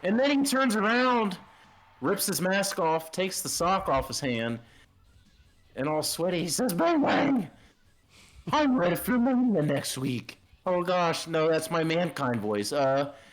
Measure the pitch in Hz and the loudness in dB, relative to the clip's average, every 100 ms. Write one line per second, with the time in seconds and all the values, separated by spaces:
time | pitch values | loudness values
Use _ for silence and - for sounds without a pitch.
0 | - 220 277 285 277 254 262 214 208 240 | 0 2 2 2 2 2 2 2 2 2
1 | 254 247 214 180 - - - - - - | 2 2 0 -4 -14 -20 -20 -20 -20 -6
2 | 131 196 - 185 185 196 190 - 165 160 | -4 -2 -2 -2 0 0 -2 0 0 0
3 | 160 - 190 - - - 170 190 170 135 | -2 -4 -4 -4 -6 -2 0 0 2 -2
4 | 127 - 139 117 117 117 - - - _ | -2 -4 -2 -2 -2 -6 -10 -20 -20 _
5 | _ - - _ - _ _ - 139 156 | _ -20 -20 _ -20 _ _ -6 -4 -2
6 | 151 - 175 180 170 - 254 175 330 330 | -4 -2 -2 0 -2 -2 -2 0 2 2
7 | 285 - 285 262 165 - - _ _ _ | 2 2 2 0 -2 -12 -20 _ _ _
8 | _ - - - - 269 294 254 262 175 | _ -20 -20 -16 -2 2 2 2 2 0
9 | - 247 240 247 254 190 147 139 - - | 0 2 2 4 2 2 2 0 -4 -4
10 | 131 123 - - _ - - 180 175 185 | -4 -4 -8 -20 _ -10 -2 -2 0 2
11 | 170 160 - 160 160 160 160 170 160 165 | 2 0 -2 0 2 2 0 -2 0 0
12 | 175 - 135 120 104 104 101 147 135 135 | -2 -2 -2 -2 -2 -2 -2 0 2 2
13 | 143 - - | 0 -6 -20